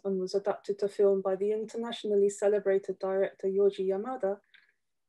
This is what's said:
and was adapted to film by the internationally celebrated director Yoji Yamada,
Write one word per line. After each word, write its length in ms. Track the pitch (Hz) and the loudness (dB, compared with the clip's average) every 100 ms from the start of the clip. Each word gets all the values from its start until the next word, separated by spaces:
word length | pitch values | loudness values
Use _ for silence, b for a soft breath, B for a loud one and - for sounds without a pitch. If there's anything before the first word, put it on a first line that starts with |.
| 202 | -4
and 140 | 190 | -4
was 160 | 185 196 | -2 -2
adapted 420 | 202 - - 202 | -2 -4 -4 -4
to 80 | 196 | -4
film 360 | - 202 196 | 2 4 4
by 120 | 190 190 | 0 -2
the 160 | 202 | -2
internationally 800 | 214 220 233 233 214 214 202 202 | -2 -4 -8 -8 -6 -2 2 2
celebrated 720 | 202 202 208 196 196 196 190 | 2 2 2 2 0 0 -6
director 480 | 190 190 196 - 196 | -2 0 0 -2 -2
Yoji 400 | 190 202 196 190 | 2 2 2 -2
Yamada, 500 | 190 233 262 190 202 _ b b b _ _ | -2 -4 -4 -4 -4 _ b b b _ _